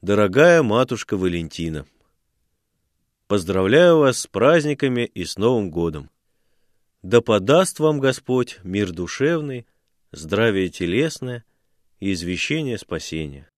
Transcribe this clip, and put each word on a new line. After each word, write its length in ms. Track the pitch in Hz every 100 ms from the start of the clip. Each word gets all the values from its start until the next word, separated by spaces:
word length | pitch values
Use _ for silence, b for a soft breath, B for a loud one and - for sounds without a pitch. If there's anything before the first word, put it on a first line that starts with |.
Дорогая 600 | 87 104 101 92 165 170
матушка 540 | 131 110 127 113 - 101
Валентина, 680 | 92 87 82 - 82 78 73 _ _ _ _ _ _ _ _ _ _ _ _ _ _
поздравляю 720 | 101 85 95 95 135 175 160
вас 220 | 143 120
с 60 | -
праздниками 760 | 95 123 165 147 143 139 123
и 200 | 120 -
с 120 | 82 -
Новым 360 | 107 127 98
годом. 360 | 80 85 76 71 _ _ _ _ _ _ _ _ _
Да 180 | 90 117
подаст 600 | 117 104 95 156 185 -
вам 180 | 156 151
Господь 640 | 135 131 - 127 123 -
мир 300 | 92 95 98
душевный, 720 | 82 87 - 139 165 147 127 - _ _ _ _
здравие 560 | - 80 98 117 98 92
телесное 760 | - 87 98 156 - 127 120 _ _ _ _ _ _
и 140 | 98
извещение 680 | 92 85 90 - 151 147 110
спасения. 720 | - 82 - 80 76 69 71